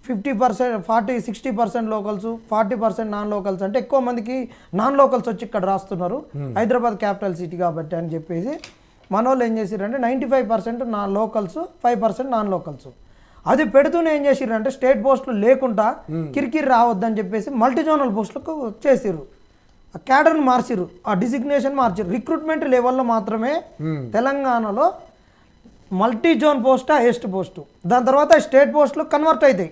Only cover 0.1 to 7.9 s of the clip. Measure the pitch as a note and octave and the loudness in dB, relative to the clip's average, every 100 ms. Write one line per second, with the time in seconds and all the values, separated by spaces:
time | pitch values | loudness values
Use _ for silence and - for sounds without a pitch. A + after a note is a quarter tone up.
0.1 | A3+ C4+ A3 B3 G#3 B3 A3 - A3+ G#3+ | -6 -2 2 2 2 -2 -2 0 0 2
1.1 | B3 A3+ G3 C4+ A3 A3+ A#3+ A3 G#3+ G#3 | -4 -4 -8 -6 -2 -2 -2 -2 -4 -4
2.1 | G#3 A3 A3+ - G#3+ G#3+ G3+ A3 F#3+ A3 | -6 -6 -10 -4 -2 0 0 -2 -2 -4
3.1 | G#3 G#3 G#3 G3 F#3+ G3 A#3+ B3 C#4 B3 | -4 -4 -4 -4 -4 -2 -2 0 0 0
4.1 | A#3+ A3 C4 B3 - - F3 A#3+ C#4 C4+ | -4 -4 -6 -6 -12 -6 -2 2 4 4
5.1 | B3+ - A3 A3+ G#3+ F#3+ F#3+ F#3+ F#3+ F3+ | 4 -2 -6 -6 -2 0 -2 -4 -6 -4
6.1 | B3 D4 C#3+ C#3 A#2+ A3+ B3 A#3 G3+ G#3 | -6 -8 -10 -6 -2 -2 0 -2 -2 -4
7.1 | G3+ G3+ E3+ F3 E3+ F3 D#3+ D#3 | -2 -6 -6 -8 -4 -4 -4 -6